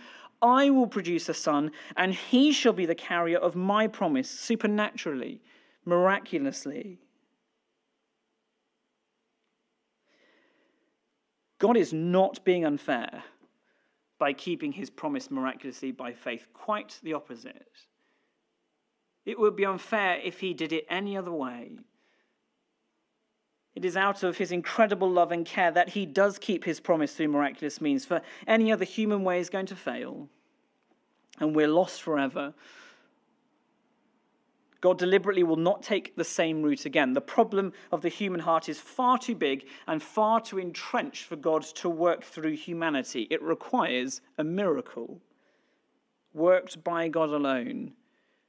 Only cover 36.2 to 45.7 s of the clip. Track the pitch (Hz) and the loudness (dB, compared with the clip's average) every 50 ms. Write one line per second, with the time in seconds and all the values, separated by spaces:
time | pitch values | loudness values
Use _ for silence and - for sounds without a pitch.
36.2 | 165 - - - 170 160 160 156 151 147 143 135 - 151 135 156 143 127 127 139 | -6 -4 -2 -2 0 0 0 0 0 0 0 0 -4 -2 2 2 2 4 2 0
37.2 | - - - - 226 226 208 196 196 180 - - - - - 160 170 175 - - | -2 0 2 2 2 4 2 0 0 -2 -4 -10 -6 -6 -4 -2 -2 -4 -4 -2
38.2 | 208 196 180 170 156 175 165 160 - - 151 - - - - - 254 247 254 240 | -4 -4 -4 -4 0 0 0 0 0 -4 -8 -10 -12 -10 -4 0 2 4 2 2
39.2 | - - 226 156 160 139 135 135 - - - - - - 160 151 - - - 220 | 0 -4 -4 -2 0 0 0 -2 -4 -12 -20 -16 -8 -4 -4 -4 -4 -4 0 2
40.2 | 214 214 226 226 226 - 202 190 185 175 160 - - - - 240 175 143 - - | 2 4 4 2 0 -2 -6 -6 -6 -6 -8 -10 -8 -4 -2 -2 -2 -4 -8 -12
41.2 | - - 170 151 139 170 156 156 143 - - - - 175 165 160 175 175 165 - | -12 -12 -12 -4 0 0 0 0 0 -4 -10 -6 -4 -4 0 2 2 2 2 0
42.2 | - - - 165 156 160 156 151 - - 170 165 165 160 147 135 120 - - 131 | -4 -12 -12 -6 -4 -4 -4 -4 -6 -8 -6 -4 -2 0 0 -2 -2 -4 -6 -6
43.2 | 107 - 156 160 147 160 160 - - - - 247 185 160 127 127 123 135 - - | -4 -2 -2 -2 0 -2 -2 -2 -2 -2 0 0 2 2 0 -2 -2 -4 -6 -10
44.2 | - _ _ - 151 156 170 190 208 185 151 131 120 - - 120 117 113 - 175 | -14 _ _ -4 -4 -2 -2 0 0 2 0 0 -2 -8 -10 -12 -12 -12 -14 -16
45.2 | - _ _ _ _ _ _ _ _ _ | -20 _ _ _ _ _ _ _ _ _